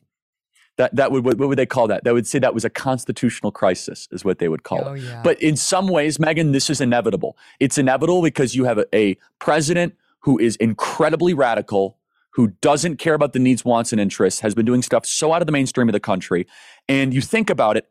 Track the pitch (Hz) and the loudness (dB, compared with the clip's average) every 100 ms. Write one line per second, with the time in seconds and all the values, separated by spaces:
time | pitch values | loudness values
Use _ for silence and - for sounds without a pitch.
0 | _ _ _ _ _ _ _ - 127 123 | _ _ _ _ _ _ _ -2 0 2
1 | 135 135 123 113 139 135 127 127 113 - | 2 2 2 0 0 0 0 0 0 0
2 | 120 120 110 143 120 113 107 - 135 131 | 0 0 0 0 0 0 -4 -6 -4 -4
3 | - - 120 - 104 - 98 90 - - | -6 -2 -2 -2 -6 0 0 0 -6 -14
4 | - 92 95 90 85 78 - 92 - 139 | -14 -6 -4 -2 -2 -4 -6 -6 -6 -10
5 | 123 120 139 151 156 147 - 185 190 170 | -14 -4 -2 0 0 0 -2 -2 0 0
6 | 151 147 156 165 156 135 - 143 131 120 | 0 -2 -2 0 0 0 0 -2 0 0
7 | 113 98 - - - _ 135 - 131 131 | 0 -2 -6 -10 -20 _ -2 0 0 2
8 | 165 180 165 - 120 123 127 107 98 107 | 2 2 0 0 -2 0 0 0 0 2
9 | 104 95 _ _ - 151 143 175 175 - | 2 0 _ _ 0 0 0 0 -2 -6
10 | _ _ - 131 117 107 117 104 - - | _ _ 0 2 2 0 -2 -2 -6 0
11 | 156 160 175 151 123 107 - 101 95 - | 0 2 0 2 2 0 -2 -2 -2 -4
12 | _ _ _ - 113 - 147 143 175 147 | _ _ _ 0 0 2 2 2 0 -2
13 | 170 151 147 131 127 123 123 117 117 107 | 0 2 2 2 2 2 2 0 0 0
14 | 101 - 95 - 110 101 113 123 - 120 | 0 2 0 2 -2 0 2 0 2 0
15 | - - 156 165 160 143 131 - 117 104 | 0 -2 0 0 0 0 0 0 0 0
16 | - 92 - 87 92 - - - - 135 | -2 -4 -2 -4 -4 -12 -20 -16 -2 0
17 | 135 131 117 226 220 156 113 110 - | 2 -2 0 0 0 2 2 2 0